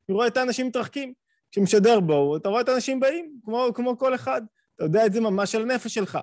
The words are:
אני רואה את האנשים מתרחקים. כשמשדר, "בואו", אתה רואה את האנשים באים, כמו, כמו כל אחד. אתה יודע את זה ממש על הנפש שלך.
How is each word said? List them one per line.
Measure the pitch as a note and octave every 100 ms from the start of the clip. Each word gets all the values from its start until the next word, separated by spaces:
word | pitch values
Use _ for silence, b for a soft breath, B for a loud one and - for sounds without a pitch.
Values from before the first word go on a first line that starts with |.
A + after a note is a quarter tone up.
| -
אני | G3
רואה | A#3+
את | B3+
האנשים | B3+ A#3+ B3+
מתרחקים. | B3 G#3+ C#4+ C4+ B3+ _ _ _
כשמשדר, | - F#3+ G#3+ G#3 A3+
"בואו", | E3 D3 C#3+ D#3
אתה | G3
רואה | A3
את | A#3+
האנשים | B3+ C4 C4
באים, | C4+ E4+ E4 C4+
כמו, | G#3+ A#3 B3+
כמו | A#3+ B3 A#3+
כל | C4 B3
אחד. | - C4 A3 _ _ -
אתה |
יודע | D#3 G3 A3
את |
זה | G#3
ממש | A3 G3 G3 A3
על |
הנפש | A3+ B3+ A3+
שלך. | A3+ F#3+ -